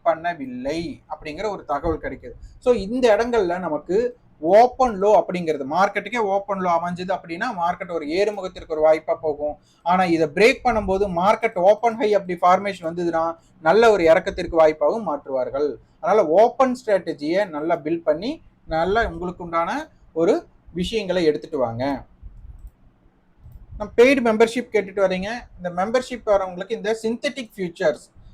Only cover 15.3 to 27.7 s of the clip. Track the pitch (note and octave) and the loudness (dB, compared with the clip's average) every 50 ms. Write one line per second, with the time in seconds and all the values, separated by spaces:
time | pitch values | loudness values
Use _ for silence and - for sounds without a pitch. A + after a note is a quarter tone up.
15.3 | C3+ C3 B2+ A#2+ A#2+ C#3 D3 C#3+ A#2+ - _ _ _ _ - E3 G3 A3 F#3+ D3+ | -4 -4 -4 -4 -2 -2 -2 -2 -4 -8 _ _ _ _ -2 2 2 2 4 4
16.3 | D#3+ F#3+ A3+ A#3+ A#3+ - C4+ B3+ B3 B3 - A3 G3+ F#3 - F3 D3+ C#3+ D3 D3+ | 4 6 4 4 4 2 0 0 0 -2 -2 0 0 0 0 -4 -8 -6 -4 -2
17.3 | E3+ F#3+ G#3 F#3 D#3 D3 D#3 E3 E3+ D#3 C#3+ D3+ E3+ E3+ - D#3 D3+ D#3+ G3 C4 | 0 0 -2 -2 -4 -6 -2 -2 -2 -2 -2 -2 -4 -2 0 -2 -2 -2 -4 -8
18.3 | D#4+ - - - _ _ _ - D#3+ D#3+ E3+ F3+ G3+ A#3 A3+ F#3+ E3 E3 F3 F3+ | -8 -10 -14 -20 _ _ _ -6 -4 -2 0 0 0 0 0 -2 -4 -8 -8 -8
19.3 | F3+ - F3+ E3+ E3 E3 E3 F3+ A3 C#4 D#4 - _ _ _ _ - D#3+ E3+ F#3 | -8 -10 -10 -6 -4 -4 -2 -2 -4 -6 -8 -12 _ _ _ _ -4 0 2 2
20.3 | C#4 E4+ - - _ _ _ - - F3 F3+ - - A3 G3+ F#3 F3 F#3 E3+ D3+ | 2 0 -2 -8 _ _ _ -12 -8 -8 -6 -4 -4 -4 -4 -2 -2 0 2 2
21.3 | D3 - - - - C#3 B2 A#2 A2+ A#2 B2+ C#3+ C#3 A#2+ - - _ _ - - | 0 0 -4 -8 -4 -4 -4 -4 -4 -4 -4 -4 -4 -6 -10 -14 _ _ -20 -20
22.3 | - - - - - - - - - _ _ _ _ _ _ _ _ _ _ _ | -20 -20 -20 -20 -20 -20 -20 -20 -20 _ _ _ _ _ _ _ _ _ _ _
23.3 | _ _ - - - - - - - - G#3 G3 - - A#3+ C4 C#4+ C4+ A#3 A#3 | _ _ -20 -20 -20 -20 -20 -16 -12 -10 -10 0 4 6 6 6 6 4 2 2
24.3 | G#3+ G#3+ A3+ A3+ - C4 A#3+ - - G#3 G#3 G3 F#3+ G3+ G3 F#3 F#3 F3+ F#3 G#3 | 2 4 2 2 0 -2 -4 -2 -2 -2 -2 -4 -2 0 0 0 0 -2 -6 -6
25.3 | A#3 A#3+ - - - - F3+ F3+ E3+ F3+ F#3+ A3 A3+ C4 B3+ - B3+ A3+ - A3 | -10 -10 -12 -16 -14 -12 -10 -8 -4 -4 -2 -2 -2 -2 -2 -4 -10 -6 0 0
26.3 | G3+ G3 F#3+ F#3 F3+ F3+ F#3+ - A3+ G3+ F#3 G#3 A3+ A3 A3+ A3 A#3 A#3 - C#4+ | 2 2 0 -2 -8 -10 -8 -8 -8 -6 -4 -4 -4 -2 -4 -4 -4 -4 -6 -6
27.3 | A#3+ C4+ B3 - _ - F#3 F3 | -6 -8 -12 -12 _ -8 -8 -8